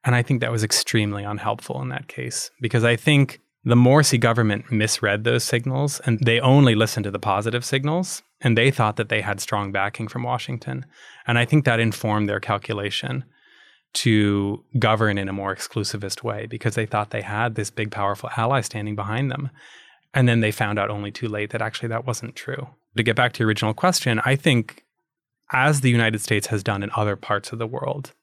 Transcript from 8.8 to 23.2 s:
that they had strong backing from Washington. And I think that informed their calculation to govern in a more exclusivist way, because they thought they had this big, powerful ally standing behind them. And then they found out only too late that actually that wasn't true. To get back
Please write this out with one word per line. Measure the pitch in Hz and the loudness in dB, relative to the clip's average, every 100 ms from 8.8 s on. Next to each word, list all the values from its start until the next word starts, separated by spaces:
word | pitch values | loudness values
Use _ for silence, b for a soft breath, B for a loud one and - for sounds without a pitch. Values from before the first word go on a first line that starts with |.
| 107 104 | 0 0
that | 110 | -2
they | 110 | -2
had | 101 98 | -2 -6
strong | - 104 98 | -4 -4 -2
backing | 98 98 - 110 | -2 -2 -4 -8
from | 123 | -6
Washington. | 123 127 - 120 - 131 135 B B B - | -4 -4 -6 -10 -8 -10 -12 B B B -2
And | 117 | 0
I | 120 | 4
think | 151 139 | 2 4
that | 113 | 2
informed | 113 101 113 104 101 | 0 0 -2 0 0
their | 101 | -2
calculation | - 101 - 104 101 - 127 127 - b b b b b b | -2 -4 -4 -6 -4 -6 -6 -8 -10 b b b b b b
to | - 123 107 104 101 101 107 _ 120 | -2 2 4 4 2 -2 -4 _ 0
govern | 110 110 110 101 | 2 2 2 0
in | 98 | -4
a | |
more | 98 98 95 | -6 -6 -6
exclusivist | - - 101 107 98 - | -8 -6 -6 -6 -8 -8
way, | 117 107 107 | -8 -8 -10
because | 113 120 113 | -4 -4 -2
they | 107 | -2
thought | 107 104 | -2 -4
they | 107 | -6
had | 101 104 117 110 | -6 -4 -2 -4
this | 101 | -8
big, | - 107 | -6 -6
powerful | 107 101 98 - - | -2 -2 -4 -6 -4
ally | 113 135 | 0 0
standing | - 110 104 104 | -2 -6 -6 -6
behind | 101 110 139 | -4 -2 -2
them. | 131 139 B B B B B B | -4 -8 B B B B B B
And | 135 123 | 2 4
then | 117 | 4
they | 110 | 2
found | 104 107 104 | 0 -2 -2
out | 104 | -2
only | 104 101 | -4 -8
too | 101 117 | -8 -8
late | 104 107 | -6 -6
that | 113 | -6
actually | 110 - 117 | -6 -6 -6
that | 113 127 | -6 -4
wasn't | 113 117 - | -6 -8 -12
true. | - 135 135 _ _ - | -10 -10 -12 _ _ -2
To | |
get | 113 | 0
back | 113 | 2